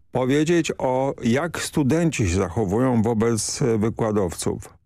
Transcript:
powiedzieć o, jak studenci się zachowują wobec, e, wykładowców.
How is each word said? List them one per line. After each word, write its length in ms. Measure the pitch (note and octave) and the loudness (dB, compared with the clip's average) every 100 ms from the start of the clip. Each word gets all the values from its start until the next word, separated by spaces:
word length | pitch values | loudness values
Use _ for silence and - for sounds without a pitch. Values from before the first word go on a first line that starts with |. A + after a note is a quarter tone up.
| _ | _
powiedzieć 600 | B2 B2+ C#3+ D#3 F3 D#3 - | -2 2 2 2 2 0 -2
o, 360 | C3+ B2+ C3+ - | -2 0 -2 -2
jak 360 | A#2+ A#2 E3+ - | 0 0 0 -6
studenci 680 | - D#3+ C3 D#3+ E3+ - G2 | -4 -2 2 2 2 2 0
się 60 | F#2 | 0
zachowują 640 | F#2 G2+ G2+ G#2+ C3 A#2+ | 0 -2 0 2 2 2
wobec, 600 | G#2+ A2 A#2 A2+ - - | 2 2 2 0 -2 -2
e, 160 | C3 A2+ | 0 2
wykładowców. 1000 | A2 - A2+ G#2 F2+ - G2 A2+ - - | 0 0 0 0 0 -2 -6 -6 -8 -20